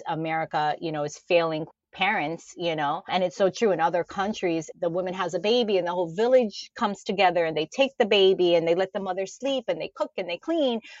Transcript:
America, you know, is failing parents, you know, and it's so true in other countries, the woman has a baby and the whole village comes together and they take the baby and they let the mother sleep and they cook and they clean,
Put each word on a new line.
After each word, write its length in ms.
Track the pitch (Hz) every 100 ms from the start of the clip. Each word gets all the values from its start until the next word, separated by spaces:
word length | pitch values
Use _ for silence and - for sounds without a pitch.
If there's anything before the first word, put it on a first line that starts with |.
| -
America, 720 | 160 160 160 160 160 151 -
you 140 | 165
know, 100 | 156
is 140 | 147 -
failing 480 | _ 175 165 156 156 _ _
parents, 640 | - 190 208 151 165 - 190
you 180 | 170 156
know, 280 | 147 160 -
and 160 | 185
it's 140 | 180 -
so 140 | 196
true 200 | - 226
in 80 | 170
other 240 | 170 170
countries, 640 | 165 - 196 214 185 165 156 -
the 80 | 175
woman 240 | 165 185
has 220 | 185 180 170
a 40 |
baby 380 | 202 240 220 190
and 80 | 170
the 60 |
whole 200 | 180 170
village 600 | 165 233 254 220 - - -
comes 280 | 202 196
together 420 | - 196 185 175 165
and 100 | 156
they 120 | 156
take 240 | - 269 -
the 60 | 220
baby 480 | 208 190 190 180 170
and 120 | 165
they 60 |
let 180 | 170 190
the 60 | 208
mother 280 | 196 185 196
sleep 380 | - 262 269 233
and 120 | 165
they 120 | 156 -
cook 140 | 302 -
and 100 | 180
they 120 | 175
clean, 420 | - 330 269 233 - -